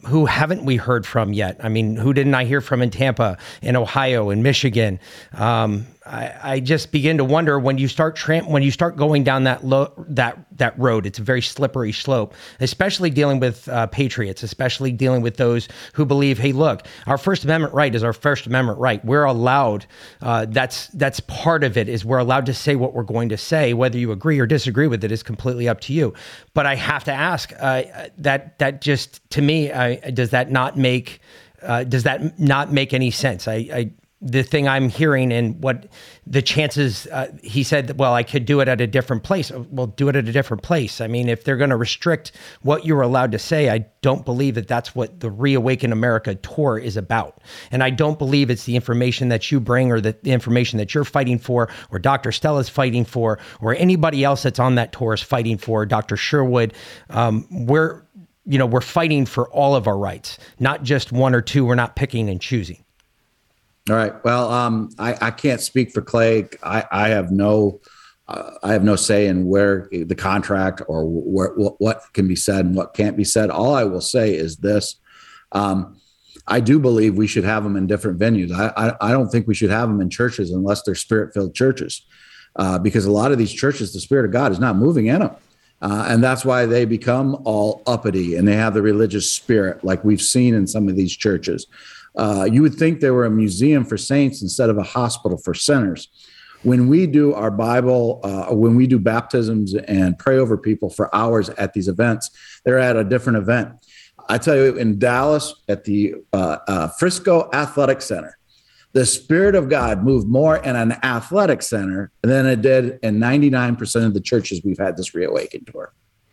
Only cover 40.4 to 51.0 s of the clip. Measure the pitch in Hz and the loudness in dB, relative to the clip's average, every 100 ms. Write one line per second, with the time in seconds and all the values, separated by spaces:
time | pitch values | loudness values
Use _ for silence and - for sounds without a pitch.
40.4 | 135 110 - 165 110 - 113 120 123 113 | -2 -6 -2 -2 -2 -8 -6 -2 -2 -2
41.4 | - 131 143 120 117 - 175 160 - - | -2 0 0 0 -2 -2 -2 -2 -4 -20
42.4 | - - 131 151 160 147 123 131 123 107 | -20 -6 -2 0 0 2 2 2 0 -2
43.4 | - 160 139 113 107 _ 131 139 - 123 | -2 0 2 0 -4 _ -2 -2 -4 -2
44.4 | 139 117 95 120 - - 113 175 117 101 | -2 -2 -4 -4 -4 -6 -6 -6 -10 -2
45.4 | 139 135 120 131 123 113 120 113 - 98 | 0 2 0 0 0 0 2 0 -2 -8
46.4 | - - 143 110 123 104 90 113 76 - | -8 -2 -2 -2 -4 -6 -2 -4 -4 -14
47.4 | - - - 127 131 127 151 151 135 143 | -20 -20 -6 0 0 2 0 0 0 2
48.4 | 135 120 - 120 - 120 123 117 127 113 | 2 0 -2 -2 0 0 0 0 0 0
49.4 | - 139 113 123 127 117 107 107 - 127 | 0 -2 2 2 2 2 0 -4 0 0
50.4 | 117 120 120 113 104 151 | 2 0 0 -2 -2 -2